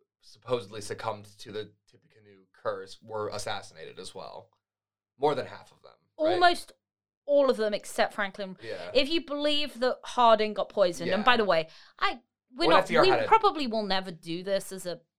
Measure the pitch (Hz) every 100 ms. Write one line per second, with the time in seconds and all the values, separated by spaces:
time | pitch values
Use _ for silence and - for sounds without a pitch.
0 | _ _ - - 120 123 98 110 95 -
1 | 113 104 101 - 120 104 104 _ _ _
2 | _ 113 104 98 92 _ 117 98 95 -
3 | 110 107 104 101 110 101 - 82 76 -
4 | 90 95 69 50 - _ _ _ _ _
5 | _ _ 143 170 110 98 - _ - _
6 | _ - 311 349 349 - - _ _ _
7 | _ _ - 285 269 214 214 208 - -
8 | 214 - 196 196 190 185 - 95 175 262
9 | 277 330 262 285 294 294 294 233 247 -
10 | - - 233 214 214 202 - - 180 -
11 | 175 190 214 240 202 165 160 - - _
12 | 392 277 _ _ _ 254 339 403 370 311
13 | 370 - 110 453 415 302 262 220 208 190
14 | 190 160 165 170 185 196 - 190 180 170
15 | _